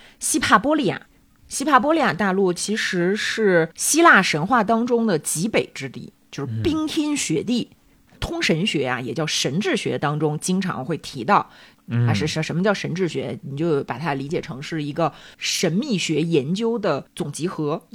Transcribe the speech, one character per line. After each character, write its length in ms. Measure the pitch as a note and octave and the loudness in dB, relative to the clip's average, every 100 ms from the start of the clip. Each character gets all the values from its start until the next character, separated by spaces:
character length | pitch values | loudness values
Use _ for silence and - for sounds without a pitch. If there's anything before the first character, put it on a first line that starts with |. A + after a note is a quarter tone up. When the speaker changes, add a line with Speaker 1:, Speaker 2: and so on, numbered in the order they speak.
| - - | -20 -10
Speaker 1:
西 180 | - D4+ | -4 -2
帕 200 | - A3+ | 4 4
波 160 | C4 | 6
利 100 | D#4 | 2
亚。 160 | A#3+ - - _ _ _ - | 2 -2 -8 _ _ _ -12
西 160 | - | -6
帕 160 | C#4 B3+ | 2 4
波 140 | C#4+ | 4
利 60 | E4 | 2
亚 120 | A#3 | 2
大 200 | E3 G3+ | 0 0
陆 200 | F#3+ F#3+ | 2 2
其 240 | F3 - A3 | 0 -4 -4
实 400 | - F3+ F3 G#3 | -2 0 0 0
是 540 | - - G#3 F3 D#3+ | -2 0 4 4 2
希 280 | - - D4 | -2 0 6
腊 180 | E4+ A#3 | 8 8
神 260 | - D3+ F3+ | 4 0 2
话 160 | B3+ | 2
当 240 | G3+ A3+ A#3+ | 2 2 2
中 200 | A#3 A3+ | 2 2
的 120 | D#3+ | 0
极 300 | - D3+ G#3+ | 0 -4 0
北 220 | - - | 0 -2
之 160 | - C3+ | -6 -10
地， 240 | A#2 - - _ | -12 -16 -20 _
就 140 | - | -8
是 80 | C#3 A2 | -6 -2
冰 240 | G#2+ D#4 D#4 | 0 0 0
天 300 | E4 D4+ C#4+ | -2 -2 -2
雪 260 | - - | -2 -2
地。 280 | - A#3+ - | 0 -2 -2
Speaker 2:
嗯。 60 | _ _ _ _ - | _ _ _ _ -10
Speaker 1:
通 200 | - E4+ | -6 -2
神 240 | E4 D#3+ | 0 2
学 220 | G3 D#3 C3 | 0 0 -2
啊， 140 | B2 | -2
也 120 | C3 | -4
叫 140 | B2 D3+ | -4 -2
神 320 | - D3+ D3+ | -2 0 0
智 180 | F#4 A#3 | 0 0
学 220 | C3+ B2+ | -2 -2
当 220 | D3 D3+ | -2 0
中 180 | D#3 D3+ | 0 -2
经 220 | - F#3 | -2 0
常 240 | F#3 - | -2 -4
会 120 | C3 D3+ | -6 -6
提 260 | - C3+ | -6 -6
到， 260 | A2+ F#3+ - - - _ - | 2 2 2 -8 -20 _ -4
Speaker 2:
嗯。 180 | A#2 A#2+ | 0 2
Speaker 1:
啊， 80 | |
是， 100 | G#2+ | 2
是， 160 | D#3 D#3 | 0 -2
什 140 | D#3 | -2
么 80 | D3+ | 0
叫 100 | G#3 | 2
神 220 | G3 C#3+ | 0 -2
智 140 | E3 F3 | -2 -2
学？ 280 | C#3+ A2 A#2+ | -2 -6 -8
你 140 | C#3 C3+ | -8 -4
就 260 | E3+ C#3+ | 0 0
把 160 | - B2 | 0 -4
它 160 | D#3 | -4
理 140 | C#3 C#3 | -4 -4
解 120 | D#3 | -6
成 220 | - A#2+ | -6 -10
是 180 | C#3+ E3 | -8 -6
一 120 | D3 | -4
个 200 | C#3+ D#3+ - - - | -2 -2 -4 -14 -10
神 320 | - - F3 | -6 -2 0
秘 260 | F3 D4 F#3+ | 0 0 -2
学 240 | - D3 | 0 0
研 320 | E3 E3 C3 | 2 0 0
究 240 | F#3+ A3+ A#3 | -2 -2 0
的 260 | G3 C#3 - - | -2 -2 -6 -8
总 160 | D#3 | -8
集 160 | C#3 E3+ | -6 -6
合。 340 | F3 D3 D#3+ - | -4 -4 -4 -8